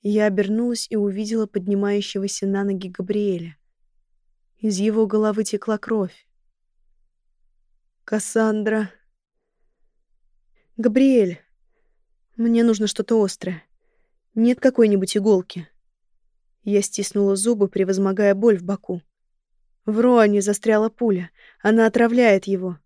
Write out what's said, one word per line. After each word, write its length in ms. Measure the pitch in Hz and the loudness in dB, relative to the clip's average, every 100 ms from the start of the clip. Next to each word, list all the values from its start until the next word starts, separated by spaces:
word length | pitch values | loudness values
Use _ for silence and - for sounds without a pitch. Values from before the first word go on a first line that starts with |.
Я 260 | 202 208 214 | -2 0 0
обернулась 600 | 196 196 214 240 233 - | 0 -2 -2 -2 -4 -6
и 60 | 220 | -4
увидела 500 | 202 190 214 226 214 | -4 -4 -6 -4 -4
поднимающегося 1000 | 202 185 196 202 202 202 202 196 - 196 | -6 -4 -2 -2 -2 -4 -6 -6 -6 -4
на 160 | 196 | -2
ноги 240 | 196 190 185 | -4 -6 -8
Габриэля. 720 | 180 185 208 208 180 165 156 _ _ _ _ _ _ _ _ _ _ | -12 -6 -4 -2 -4 -8 -16 _ _ _ _ _ _ _ _ _ _
Из 180 | 220 190 | -6 -2
его 280 | 214 214 220 | -2 0 0
головы 360 | 214 214 208 | 0 0 -2
текла 340 | 214 208 - 214 | -4 -6 -4 -6
кровь. 480 | - 220 185 _ _ _ _ _ _ _ _ _ _ _ _ _ _ _ _ _ _ _ - | -4 -4 -4 _ _ _ _ _ _ _ _ _ _ _ _ _ _ _ _ _ _ _ -6
«Кассандра!» 880 | 214 - 226 220 214 214 220 208 _ _ _ _ _ _ _ _ _ _ _ _ _ _ _ _ _ _ - | -6 -4 -2 0 -2 -2 -2 -4 _ _ _ _ _ _ _ _ _ _ _ _ _ _ _ _ _ _ -2
«Габриэль, 640 | 226 220 269 254 190 170 _ _ _ _ _ _ _ _ _ - | 0 2 4 4 2 -2 _ _ _ _ _ _ _ _ _ -4
мне 260 | 233 233 | 0 2
нужно 240 | 233 214 208 | 2 0 -2
что-то 340 | - 208 226 | -4 -2 0
острое. 400 | 196 - - 170 _ _ _ _ _ _ _ 220 | 0 -4 -12 -12 _ _ _ _ _ _ _ 0
Нет 260 | 233 247 | 0 2
какой-нибудь 560 | 262 254 220 202 185 214 | 0 4 2 2 0 -2
иголки?» 500 | 202 196 180 175 160 _ _ _ _ _ _ _ _ _ | 2 0 0 -16 -16 _ _ _ _ _ _ _ _ _
Я 180 | 208 202 | -2 -2
стиснула 540 | 202 - 196 202 202 196 | -2 -6 -4 0 0 0
зубы, 320 | 208 226 196 | 0 0 0
превозмогая 680 | 196 185 190 196 190 208 196 | 0 0 0 0 2 2 4
боль 220 | 233 196 | 2 2
в 60 | |
боку. 380 | 175 196 - 180 _ _ _ _ _ _ _ _ - | -2 -8 -8 -10 _ _ _ _ _ _ _ _ -6
В 140 | 214 | 0
Роане 420 | 247 240 214 208 | 4 4 4 2
застряла 460 | 196 202 226 214 220 | 0 0 2 4 2
пуля. 420 | _ 240 190 170 _ - _ | _ -2 -2 -4 _ -20 _
Она 240 | 202 226 226 | 2 4 4
отравляет 600 | - 233 240 240 196 190 | 4 2 4 4 4 2
его. 340 | 190 185 170 | -4 -4 -10